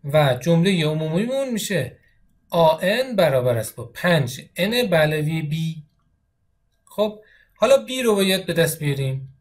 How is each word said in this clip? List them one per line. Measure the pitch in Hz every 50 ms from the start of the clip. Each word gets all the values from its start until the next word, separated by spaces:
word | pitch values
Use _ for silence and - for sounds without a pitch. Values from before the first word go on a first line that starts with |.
| -
و | 143 139 156 147 139 123
جملهٔ | 120 - 170 170 165 170 196 196 170 156
عمومیمون | 151 156 156 160 156 160 180 220 240 262 269 277 262 233
می‌شه | 208 - - 202 165 - - - _ _ _ _ _ _ _ _ _ _ _
آ | - 170 165 156 - -
ان | 185 180 208 240 262 269 240
برابر | 196 175 156 135 127 123 127 117
است | 113 107 - -
با | - 113
پنج | - - - - 180 175 156 131 - - - - _ _
ان | - 175 202 233 247 247
به | 196 175
علاوه | 160 156 151 156 156 151 151 160 160
بی. | 151 147 156 160 160 160 160 156 - _ _ _ _ _ _ _ _ _ _ _ _ _ _ _ _ _ _ _ _
خب، | _ - - 208 214 214 - - _ _ _ _ _ _
حالا | _ 208 240 277
بی | 269 220 214 254 262
رو | 254 233 214
باید | 196 190 190 190 185 -
به | - 170
دست | 160 165 165 160 -
بیاریم. | 151 147 139 135 135 131 131 135 135 - - _